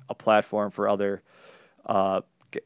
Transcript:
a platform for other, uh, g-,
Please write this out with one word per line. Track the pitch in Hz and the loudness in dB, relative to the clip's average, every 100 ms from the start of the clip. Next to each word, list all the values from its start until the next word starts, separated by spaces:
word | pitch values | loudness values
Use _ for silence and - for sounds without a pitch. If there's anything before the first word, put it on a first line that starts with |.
| - | -16
a | - | -6
platform | - 107 - 104 104 | 2 2 2 -4 -4
for | - 101 | -2 -2
other, | 101 101 98 - _ - - _ _ - | 0 -2 -4 -10 _ -20 -20 _ _ -4
uh, | 101 95 95 - _ _ | 0 0 -2 -6 _ _
g-, | - | -12